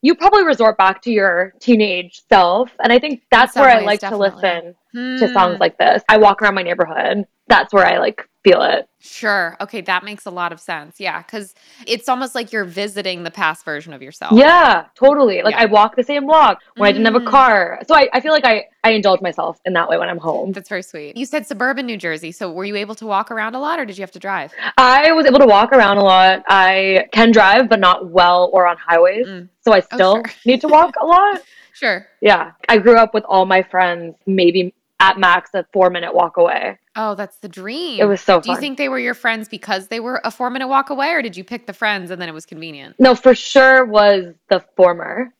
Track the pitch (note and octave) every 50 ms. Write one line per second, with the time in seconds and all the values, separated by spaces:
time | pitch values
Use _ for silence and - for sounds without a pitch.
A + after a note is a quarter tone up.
0 | - C4+ E4+ - E4 G4 G#4 G#4 F#4+ E4 C#4 - A#3 A3 G#3+ - F#3+ F#3+ F#3+ -
1 | - A#3+ A3+ G#3 G3 G3 F3 F3 F3+ F#3+ _ _ - B3 B3 G#3+ G#3+ G3+ F3+ F3+
2 | F3+ F3+ _ - _ _ A#3 G3 F3+ F3 F3+ G#3+ B3+ A#3+ _ - - A3+ A#3 B3
3 | D4 D#4 C#4+ A#3+ _ _ B3 A3+ B3 B3+ - A#3+ C4+ C4 A#3+ A3 G#3 G#3 G#3 G#3
4 | - G3 A3 G#3 G3 G3 F#3+ - - F#3+ F3 E3+ E3 E3+ F3+ _ _ _ _ A#3+
5 | B3 B3+ B3+ C4 A#3+ B3+ B3 G3+ F#3 F3+ F3+ G3 G#3 E3+ - _ F3+ - - G#3
6 | - - A3 G#3+ G#3+ G3+ G3 - A3 G3+ G3+ G3 F3+ E3+ F3 E3+ F3 D#3+ D#3+ C#3
7 | C3 C#3+ F#3 G#3 G3 _ _ _ _ _ A#3 F#3 C#3 - - G3 F3+ F3 F3+ -
8 | - - G#3+ - - _ _ _ _ G3+ F3 - - - - - - _ _ _
9 | _ - - - - G#3+ G3+ G3+ F3 E3 E3 - G3 G3+ - A3 F3 G3 F#3 F3+
10 | F#3+ G#3 G#3 G3+ - G3+ F3+ F3+ F3 E3+ E3 E3 _ - E3+ D#3 D3 D#3 _ _
11 | G3+ F3+ D#3 D#3+ E3+ - - A3 G3+ F#3+ _ _ _ _ _ _ A#3 - A3+ A3+
12 | - - B3+ B3 C4+ B3 - C4 A#3 - - A3 G3 F3+ E3 F#3+ G3+ G#3 G3 G3+
13 | F#3+ F#3 F3+ E3+ F3 E3 E3 G#3 F#3+ D#3 D#3+ - _ - D3+ D3 D#3+ E3+ D3 C3
14 | C3 C3+ - - - - A3 A3+ C#4 D4+ E4+ F4 E4 C4 G#3 E3+ - _ _ _
15 | A#3+ C4+ D4 D4 C#4 A3+ F#3+ F3 E3+ G#3+ A3 - A#3 G#3+ G#3 G#3 G#3 A3 - -
16 | B3 - C#4+ C#4+ C#4 C#4 D#4 D#4+ D4 A3+ F#3+ - _ _ _ - G3+ G3+ G3 G3+
17 | A3+ A3+ G#3+ B3 A#3+ A3+ A#3 C#4 C4 B3+ A3 G3+ F3 E3+ - - - - D#4+ D#4
18 | C4+ - - C4 - D#4 D#4 D4+ B3+ B3 A3 G#3 - _ _ _ - A3+ A3 G#3+
19 | G3+ G3+ F#3+ F3+ G3 F3+ D#3 - E3 E3 E3 _ _ F#3 F#3 E3+ E3+ D#3 E3 E3+
20 | F3 F3 F3+ E3+ D#3 E3 E3+ G3+ - F#3+ F#3+ G3 F3+ _ G#3 F3+ F#3 - - D#3+
21 | D3 C#3+ - A#3 C4+ A#3+ - D4+ A3 - C#4 G3 B3 C4 C4+ B3+ C4+ A#3+ A3+ G3+
22 | F3+ E3+ D#3+ D#3 E3+ D#3+ F3 - G#3+ F3+ D#3+ F3+ F#3+ G3+ G#3 G3+ G#3 G3+ A3 -
23 | A3+ A3 G3+ F#3+ A3 - A#3 A3 G#3+ A3 A3+ B3+ C#4 D4+ E4+ E4+ C4+ G#3+ F#3+ F#3+
24 | G3 F#3 _ F3+ F3+ G3 G3 F3+ C#3+ D#3+ - - - - - - B3+ B3 B3+ C4+
25 | D4 D#4+ E4 D#4+ D#4 B3+ B3 C#4 C#4+ A#3+ G#3 G3 A3 A#3+ C4+ B3+ G#3+ G3 G3+ G3+
26 | G3+ G3 F#3 F#3 F#3 F#3 F#3+ F#3 - - G3 G3 F#3 F#3 F#3+ F#3+ F#3+ F#3+ F#3+ F#3+
27 | - - - A3 A3+ A3+ A3+ A3 G3+ F#3+ G3+ A#3+ C4 A3 A3+ G#3 F#3+ F3+ F3+ -
28 | F#3 F3 E3 F#3 F3 F3 F3+ F3+ F3+ F3 - F#3 F3+ F3 E3+ E3 - - E3+ E3
29 | E3+ F3+ F#3+ G#3+ B3 G3 G3 F3+ F3 F3+ _ _ _ A#3 A3 F#3+ F3+ _ - A#3+
30 | F#3 F#3 G3+ A3+ A#3 A3+ - _ _ A#3 B3+ B3 - D#4 D4 D4+ E4+ F4+ B3 -
31 | - D#4 F4 F4+ G4 G#4 G4+ F4+ - _ _ _ _ _ _ - D4 A#3 G3 F3+
32 | - _ _ _ - G#3 G3 E3+ E3 E3 _ _ - - A3 G#3+ F#3 A#3 A#3 A3+
33 | A3+ A3 - - - - F#3+ F#3+ F#3 F#3+ F#3+ F#3+ F3+ _ - F#3 F#3 F3 E3+ E3+
34 | E3+ E3 D#3+ _ _ G3 F#3+ F#3+ F3+ F3 F3 F#3 F3+ F3+ _ _ _ _ _ _
35 | F#3+ F#3+ F#3+ F#3+ G3 F3+ F3 F3+ - - - G3 F3 _ _ G3+ F#3 F3+ F3+ F3
36 | E3+ E3 - F3 F3 E3 - F3+ E3+ E3+ D#3 - - - G3 _ _ _ _ A3
37 | A3 G#3+ G3+ F#3+ G3+ F#3+ _ _ - G#3 E3 F#3+ F#3 G#3 A#3+ D4+ F4+ E4+ B3+ G#3
38 | G#3+ G#3 G3+ F#3+ - - F#3+ F3 - - F3 E3+ C#4+ D4 C4+ C#4 C#4+ C4+ C4 B3+
39 | B3 A#3+ A#3+ - _ A#3 A3+ A3 G#3+ - - G3+ - - G#3 F#3+ F#3+ G3+ A3+ A#3
40 | A3 A#3+ B3+ C4+ - A3+ - _ B3+ B3 B3 C4 C4 B3+ C4+ C4+ C4+ - D4 C4
41 | C#4 D#4 F4 D#4+ B3 A#3 F3 F3 F#3+ _ A#3+ A3+ _ - F#3+ _ A#3 G#3+ G#3 G3
42 | F3+ E3+ F#3 F3 F3+ E3 D#3+ D#3 - _ - D#3 D#3+ E3 D3+ C#3+ C3+ - _ _
43 | B3+ C4 B3 - - C4 B3 - - - - C4+ C4 C4 C4 C4 B3+ A3+ G#3 G#3+
44 | G#3 G#3 G3+ G3 F#3 F3 E3 _ _ _ G3 F3+ _ _ _ - F#3 F3+ F3 E3+
45 | E3 E3 - G3+ B3+ A#3+ _